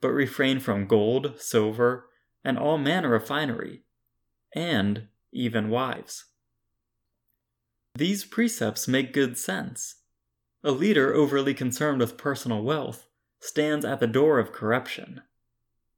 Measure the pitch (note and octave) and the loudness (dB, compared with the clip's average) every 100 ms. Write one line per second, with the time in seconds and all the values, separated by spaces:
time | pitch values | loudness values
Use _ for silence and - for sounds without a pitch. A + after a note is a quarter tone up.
0 | C3 C3 C3+ - C3+ C3 B2+ G2+ G2 A2 | -2 0 0 0 0 0 0 -2 2 4
1 | G#2+ C3 C#3 - - A#2 G#2+ A2 A#2+ B2 | 4 2 -2 -8 -2 2 2 2 0 0
2 | - _ _ _ C#3 B2 D3 D#3+ C#3 F3+ | -8 _ _ _ -4 0 0 2 2 0
3 | D#3 A2+ - C#3+ D3 - - - _ _ | 2 2 0 -4 -2 -4 -8 -12 _ _
4 | _ _ _ _ _ D3+ E3+ B2+ G2+ A2 | _ _ _ _ _ -6 -2 0 2 -2
5 | A2+ _ _ - A#2+ A2+ G#2+ A#2 C3 - | -6 _ _ -4 -2 0 0 0 -2 -6
6 | - - - _ _ _ _ _ _ _ | -12 -16 -18 _ _ _ _ _ _ _
7 | _ _ _ _ _ _ _ _ _ - | _ _ _ _ _ _ _ _ _ -4
8 | F3 G3+ - - A#3 - G#2+ - - C3 | -2 -2 -4 -2 0 0 -4 -2 0 0
9 | B2 C#3 C3 A#2 - F#3 - - - - | 0 0 0 -2 -6 -6 -8 -10 -12 -14
10 | _ _ _ _ _ _ D3 C3 G3 E3 | _ _ _ _ _ _ -2 2 4 4
11 | C#3+ D3+ D3 C#3 C#3 C#3 B2+ A#2+ D3+ C3+ | 4 4 4 4 0 0 -4 -2 0 2
12 | A2+ - D3 C3+ B2 G#2+ A2+ D3+ C3 - | 0 -2 -6 -4 -4 -4 -2 -2 -4 -10
13 | - _ _ _ - D3+ D3+ D3+ C#3 C#3 | -18 _ _ _ -6 -2 0 0 -2 0
14 | A#2 A#2+ D#3 C#3 G#2+ - A2 B2 B2+ - | 2 4 6 6 2 -4 -2 -2 -2 -12
15 | - - - _ _ _ _ _ _ | -12 -18 -20 _ _ _ _ _ _